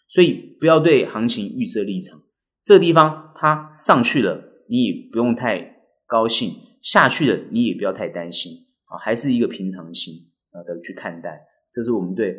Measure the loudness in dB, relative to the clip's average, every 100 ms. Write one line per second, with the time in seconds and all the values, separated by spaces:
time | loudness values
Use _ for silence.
0 | _ 2 2 2 -10 -2 4 4 6 4
1 | 2 -2 -4 -4 -6 -6 -6 -4 -6 -6
2 | -10 -16 _ _ _ _ 6 8 8 6
3 | 4 2 -14 -2 0 0 -4 -4 2 2
4 | 2 0 0 -2 -10 _ -4 0 0 -2
5 | -6 -2 0 0 -2 -4 -6 _ _ _
6 | -4 0 0 -2 -6 -8 -16 _ 0 4
7 | 2 2 0 0 -2 -2 0 -2 -4 -4
8 | -6 -8 -10 -10 -10 -16 _ _ _ -10
9 | -4 -2 0 0 0 -4 -10 -10 -12 -12
10 | -12 -14 -20 _ _ -18 -12 -12 -12 -14
11 | -14 -12 -14 -14 _ _ _ -8 -4 -4
12 | -4 -4 -4